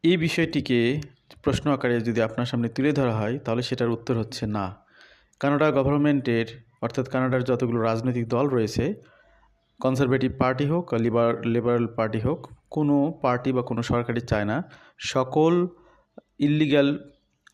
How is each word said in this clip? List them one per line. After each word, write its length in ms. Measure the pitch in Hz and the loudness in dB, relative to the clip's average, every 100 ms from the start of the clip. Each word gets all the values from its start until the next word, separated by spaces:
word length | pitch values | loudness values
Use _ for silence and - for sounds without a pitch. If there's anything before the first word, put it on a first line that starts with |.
এই 140 | 165 180 | 4 2
বিষয়টিকে 840 | 160 - 160 151 - 123 117 147 147 _ _ - | 0 0 0 0 2 2 2 0 -6 _ _ -6
প্রশ্ন 280 | - 127 147 | -2 0 0
আকারে 300 | 135 127 120 | 0 2 0
যদি 220 | 113 113 | 0 0
আপনার 240 | 110 113 123 | 0 0 -4
সামনে 220 | 120 117 | -2 -2
তুলে 240 | 113 139 | 0 0
ধরা 220 | 147 127 | 2 0
হয়, 240 | 110 107 135 | 0 -2 -4
তাহলে 240 | - 117 | -2 -2
সেটার 280 | 120 123 120 | -2 -2 -2
উত্তর 240 | 117 - | -2 -2
হচ্ছে 320 | 117 110 - 110 | -2 -2 -6 -4
না। 300 | 104 95 98 _ _ - - _ _ | -4 -4 -8 _ _ -20 -20 _ _
কানাডা 300 | 135 143 156 | 0 2 2
গভর্নমেন্টের, 760 | 139 135 147 147 143 131 117 113 - _ _ | 2 2 2 2 2 2 0 -2 -8 _ _
অর্থাৎ 280 | 120 - 127 | -6 -4 -2
কানাডার 360 | 131 127 127 | -2 0 0
যতগুলো 360 | 123 123 123 117 | 0 0 0 0
রাজনৈতিক 480 | 113 113 127 123 113 | 0 0 -2 -2 -2
দল 200 | 120 143 | 0 2
রয়েছে, 460 | 123 107 - 131 214 - _ _ _ _ _ _ _ | 0 0 0 -2 -4 -12 _ _ _ _ _ _ _
কনজারভেটিভ 520 | 131 131 135 131 127 131 | -2 0 2 2 0 0
পার্টি 260 | 127 131 | 0 0
হোক, 300 | 143 165 175 | 0 -2 -2
লিবার-, 480 | 117 113 117 117 117 117 | 0 2 2 2 0 0
লিবারেল 400 | 117 117 120 117 | 0 2 0 0
পার্টি 340 | 113 110 110 | -2 -2 -2
হোক, 300 | 120 127 - - _ | -2 -4 -10 -20 _
কোনো 480 | - 147 143 139 135 | -2 2 2 0 0
পার্টি 300 | 135 123 131 | 0 0 0
বা 100 | 127 | -2
কোনো 200 | 123 120 | -2 -4
সরকারই 380 | 117 120 120 117 | 0 -2 0 -4
চায় 240 | 120 107 | -2 -2
না 260 | 104 123 180 - - _ | 0 -2 -6 -16 -20 _
সকল 680 | - 135 127 151 160 175 175 - - _ _ - _ _ | -4 -2 0 2 4 4 0 -6 -20 _ _ -20 _ _
ইললিগ্যাল, 600 | 147 151 156 143 139 180 - _ _ _ _ | 0 2 2 4 4 0 -8 _ _ _ _